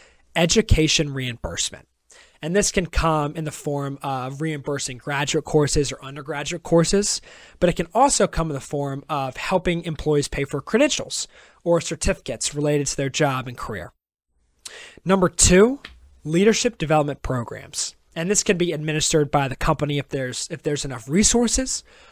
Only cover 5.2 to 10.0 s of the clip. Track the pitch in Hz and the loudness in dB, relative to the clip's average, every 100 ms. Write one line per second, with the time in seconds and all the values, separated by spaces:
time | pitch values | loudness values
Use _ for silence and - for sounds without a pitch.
5.2 | 143 156 - 156 143 156 135 131 135 143 | 0 -2 2 2 4 2 0 -4 -12 -14
6.2 | 147 147 147 170 - 170 165 196 208 - | -10 -8 -8 -10 2 4 6 2 0 -4
7.2 | - - - - 175 165 - 226 277 - | -8 -20 -20 0 0 0 -2 4 4 4
8.2 | 180 - 160 135 - 151 143 139 - 147 | 2 0 -2 -4 -6 -6 -4 -6 -6 -4
9.2 | 131 - - 185 180 170 170 151 | -4 -6 -2 0 0 -2 -4 -4